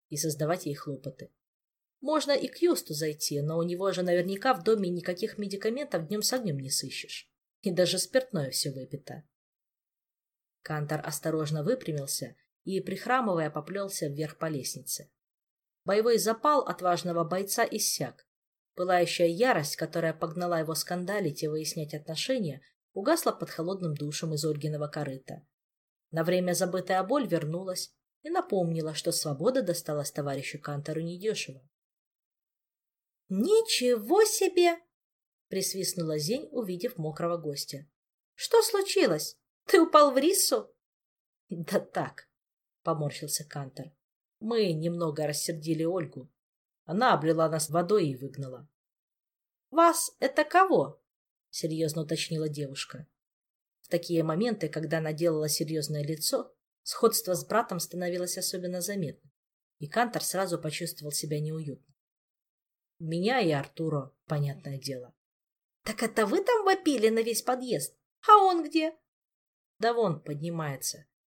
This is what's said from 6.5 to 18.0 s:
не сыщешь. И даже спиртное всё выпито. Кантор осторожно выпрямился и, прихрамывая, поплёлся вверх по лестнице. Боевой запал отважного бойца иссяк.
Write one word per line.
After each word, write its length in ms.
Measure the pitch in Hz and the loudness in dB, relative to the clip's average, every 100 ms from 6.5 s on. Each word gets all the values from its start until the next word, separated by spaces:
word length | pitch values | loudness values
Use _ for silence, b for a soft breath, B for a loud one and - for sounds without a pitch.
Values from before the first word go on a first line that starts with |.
| 139 | -4
не 120 | 135 | -4
сыщешь. 600 | - 135 - - - - _ _ _ 202 | -4 -4 -8 -10 -14 -16 _ _ _ -4
И 40 | |
даже 260 | 175 175 180 | 2 2 2
спиртное 520 | - 262 254 180 139 | 0 0 0 -4 -2
всё 220 | - 156 | -2 -4
выпито. 520 | 135 131 143 - 135 - _ _ _ _ _ _ _ _ _ _ _ _ _ | -6 -10 -12 -12 -16 -16 _ _ _ _ _ _ _ _ _ _ _ _ _
Кантор 380 | - 151 147 151 | -8 -6 -2 -4
осторожно 600 | 156 147 165 156 151 156 | -4 -6 -2 -2 -2 -2
выпрямился 720 | 151 254 - 151 139 - 123 - _ _ | 0 -2 -2 -6 -4 -6 -8 -12 _ _
и, 180 | - 190 | -6 -4
прихрамывая, 680 | 190 190 - 254 226 170 151 | -4 -6 -2 0 2 0 0
поплёлся 580 | 151 151 190 196 - 151 | -4 -6 -6 -6 -6 -6
вверх 300 | 143 156 - | -4 -6 -4
по 100 | 160 | -4
лестнице. 600 | 151 - - 127 - - _ _ _ _ _ _ _ | -4 -6 -10 -10 -10 -10 _ _ _ _ _ _ _
Боевой 340 | - 202 220 226 | 0 2 4 4
запал 420 | 180 226 294 294 | 2 2 4 4
отважного 640 | - 170 180 175 175 170 | 2 0 2 2 0 0
бойца 400 | 160 180 196 - | 0 0 -2 0
иссяк. 640 | 226 214 - - | 0 0 -2 -2